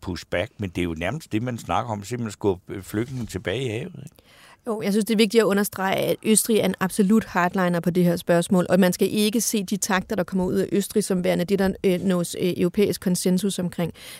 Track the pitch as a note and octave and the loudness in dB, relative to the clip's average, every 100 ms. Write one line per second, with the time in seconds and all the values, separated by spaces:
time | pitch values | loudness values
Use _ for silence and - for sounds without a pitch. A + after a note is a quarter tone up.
0 | - F2 - F2 G2 - G2+ F#2 F2 D#2+ | -8 -8 -4 -4 -4 -6 -8 -4 -4 -2
1 | E2+ D3+ - G#2+ B2+ A#2 D#2 F2 A#2+ G#2 | -4 -6 -6 -4 -4 -8 -4 -2 -2 -6
2 | G2 A#2+ A2+ - G#2 F2+ - G2 F2+ G#2+ | -6 -8 -8 -2 -2 -2 -6 -12 -6 -6
3 | B2 C3 A2 F#2+ - G#2+ C3 A2 F3 - | -4 -6 -8 -6 -4 -4 -4 -6 -8 -14
4 | - - _ - - - - G#3+ F#3 G3+ | -18 -20 _ -20 -20 -16 -8 -4 0 0
5 | G#3 G#3+ A3 A#3 G3 G3 G#3 - F#3+ C#3 | 2 4 6 6 4 2 0 -2 -2 0
6 | C#3+ E3 A3 G#3+ - G#3+ F#3 F#3+ F#3 - | 0 -2 2 2 4 2 2 0 -2 0
7 | F#3+ A3 - F#3+ F3 G3 F3+ F3 E3+ F3 | 4 4 2 0 0 2 0 0 0 2
8 | F3 E3+ - E3+ E3+ F#3 F3 F3+ F3+ F3+ | 2 2 2 2 4 2 4 4 4 2
9 | F#3+ G#3+ G#3 A3+ - A3 F#3+ G3 - F#3+ | 0 2 2 2 0 -2 -2 -4 0 -2
10 | - A3 E3+ F#3+ F3+ G3 F#3 G3+ G3 G#3+ | -2 -4 -2 -2 0 0 0 0 0 -2
11 | G3 F#3 F3+ F3 F3 F#3+ F#3+ - G3 F3+ | 0 0 2 0 0 2 0 2 0 2
12 | F#3 F3+ E3+ - F3+ - F3 - G3+ F3 | 2 0 -2 -2 -2 0 0 2 2 2
13 | F#3+ F3+ F#3+ F#3 G3+ F#3 F3 - E3 - | -2 0 2 2 0 -2 -6 -4 -6 -6
14 | - - | -18 -20